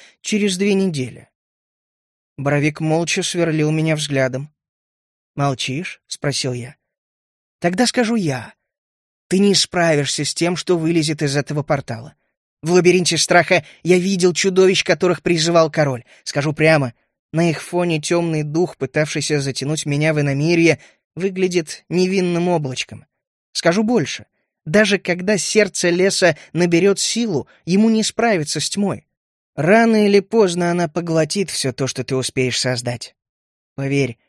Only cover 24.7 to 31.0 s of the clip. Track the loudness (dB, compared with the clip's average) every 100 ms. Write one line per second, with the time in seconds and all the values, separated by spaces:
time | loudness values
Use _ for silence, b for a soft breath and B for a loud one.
24.7 | 2 2 0 -2 -4 0 -2 0 2 2
25.7 | 2 0 2 2 2 2 0 B -2 2
26.7 | 4 2 2 -2 -4 -2 -4 -6 b -2
27.7 | 2 4 2 0 0 0 0 -2 -4 -6
28.7 | -4 -4 -4 _ _ _ _ _ -4 4
29.7 | 4 6 4 4 4 4 2 2 2 0
30.7 | 0 -2 -4